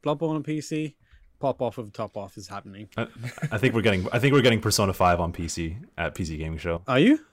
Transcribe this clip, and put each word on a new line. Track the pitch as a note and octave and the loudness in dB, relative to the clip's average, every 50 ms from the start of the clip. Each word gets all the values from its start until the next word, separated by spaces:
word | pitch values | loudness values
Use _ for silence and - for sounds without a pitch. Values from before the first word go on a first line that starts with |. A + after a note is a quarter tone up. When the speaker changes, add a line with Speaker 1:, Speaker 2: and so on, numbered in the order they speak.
| _ | _
Speaker 1:
Bloodborne | D3 D3 C#3+ E3 D#3+ D#3 | -2 -2 0 0 -2 -2
on | D#3 C#3+ | -2 -4
P | D3+ D#3 D3+ | -4 -6 -6
C, | C#3+ - D#3+ D3+ D#3 D3+ D3 _ _ _ _ _ _ _ _ _ | -6 -6 -6 -6 -6 -6 -8 _ _ _ _ _ _ _ _ _
pop | - C3+ B2+ _ B2+ | -4 -4 -2 _ -4
off | A#2+ - - | -4 -4 -6
of | A2+ G#2 - | -12 -12 -8
top | - A2+ G2 _ | -10 -10 -8 _
off | G#2+ G2 G2 _ | -12 -12 -12 _
is | - G2 - | -18 -16 -12
happening. | F#2 G2+ - G2+ G2 G2 A2 G#2 - | -14 -14 -14 -14 -18 -18 -18 -12 -6
Speaker 2:
I, | - A#2 - - A#2+ A2+ A#2+ - - - D3 - | -6 -6 -6 -8 -12 -12 -12 -8 -6 -6 -4 -2
I | G#2+ | 2
think | B2+ B2+ A2+ | 0 2 2
we're | A#2 G2+ | 4 4
getting, | A2+ G2+ F#2 F2+ - - | 4 2 2 0 0 -2
I | A#2+ | 2
think | A2 C#3+ C3 | 2 6 6
we're | C#3+ A#2 | 6 6
getting | B2 A2+ G#2+ | 6 4 4
Persona | - A2 G2+ - G#2+ F#2+ F2+ | 2 0 2 2 2 2 2
five | - F#2+ F2+ F2 E2+ | 4 4 4 4 4
on | F2 E2 E2+ | 2 -2 -2
P | - E2+ D#2+ | -4 -6 -6
C | - - E2+ D#2+ F2 A2 E3 - _ | -4 -6 -6 -6 -6 -10 -12 -16 _
at | - E2 - - | -6 -6 -6 -4
P | - F#2+ | -4 -6
C | D#2 D#2+ | -6 -4
Gaming | D2+ D#2 D#2+ D#2+ E2 | -6 -6 -6 -6 -6
Show. | - F2 E2 E2+ F2+ | -4 -4 -4 -4 -2
Speaker 1:
Are | - C3 B2+ | 0 2 4
you? | D#3 A#3 D4 D#4 - _ | 6 6 6 4 2 _